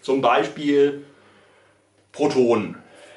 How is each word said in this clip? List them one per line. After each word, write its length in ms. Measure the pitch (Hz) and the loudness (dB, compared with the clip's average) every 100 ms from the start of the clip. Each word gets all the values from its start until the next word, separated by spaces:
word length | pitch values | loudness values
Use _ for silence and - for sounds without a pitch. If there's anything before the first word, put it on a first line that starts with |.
Zum 200 | - 135 | -2 0
Beispiel 800 | 123 123 - - 147 143 143 143 - _ _ _ _ _ _ _ _ _ _ | 2 0 0 -4 0 2 2 0 -14 _ _ _ _ _ _ _ _ _ _
Protonen. 640 | - 147 127 120 113 95 - - - - | -6 -2 2 2 2 -2 -12 -20 -20 -20